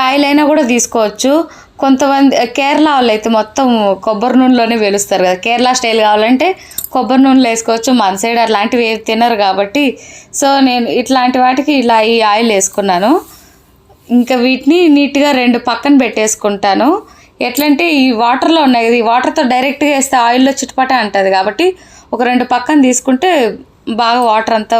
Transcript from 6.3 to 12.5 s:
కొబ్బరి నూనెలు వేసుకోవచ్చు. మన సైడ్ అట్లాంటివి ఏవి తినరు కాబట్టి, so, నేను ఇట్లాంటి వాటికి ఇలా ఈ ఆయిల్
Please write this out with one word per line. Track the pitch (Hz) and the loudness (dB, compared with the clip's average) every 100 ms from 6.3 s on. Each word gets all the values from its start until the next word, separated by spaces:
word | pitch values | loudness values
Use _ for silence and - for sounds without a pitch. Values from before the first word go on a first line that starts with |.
| 262 339 381 - - - | 2 0 -4 -12 -14 -6
కొబ్బరి | 262 220 262 | -6 0 2
నూనెలు | 269 262 240 | 4 4 2
వేసుకోవచ్చు. | 226 226 226 247 247 | -2 -4 -4 0 0
మన | 196 196 | 0 -2
సైడ్ | 226 233 | -2 -2
అట్లాంటివి | 220 208 220 240 226 | 0 0 -2 -2 -2
ఏవి | 220 226 | -4 -4
తినరు | 220 240 214 | -2 0 0
కాబట్టి, | 196 190 202 285 277 - - - - - | 0 0 -2 -2 -2 -4 -16 -20 -14 -4
so, | 277 269 262 | 0 2 2
నేను | 247 233 196 | 0 -2 -4
ఇట్లాంటి | 233 262 254 254 | -2 0 0 2
వాటికి | 254 254 285 277 | 0 0 0 0
ఇలా | 240 226 220 | 2 2 2
ఈ | 233 214 | 0 2
ఆయిల్ | 214 233 | 0 0